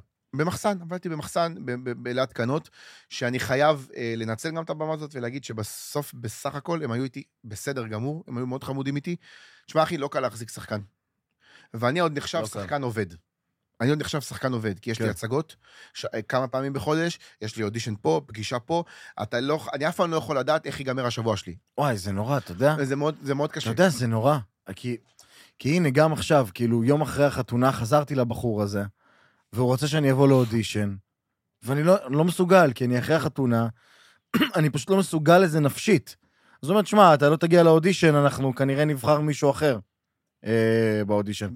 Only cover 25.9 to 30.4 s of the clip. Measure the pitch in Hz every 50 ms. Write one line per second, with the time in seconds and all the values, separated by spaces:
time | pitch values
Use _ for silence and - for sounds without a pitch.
25.9 | 127 151 156 156 147 - - - 156 139 120 95 - - 120 113 120 117 113 131
26.9 | 143 151 151 - - 135 143 139 - 127 117 - 120 120 131 147 - - 113 107
27.9 | 151 151 147 - 143 131 120 117 110 - 127 117 104 104 101 101 104 101 101 101
28.9 | - _ _ _ _ _ _ _ _ _ _ _ - 117 127 123 127 123 151 139
29.9 | 156 156 143 135 131 135 139 139 135 127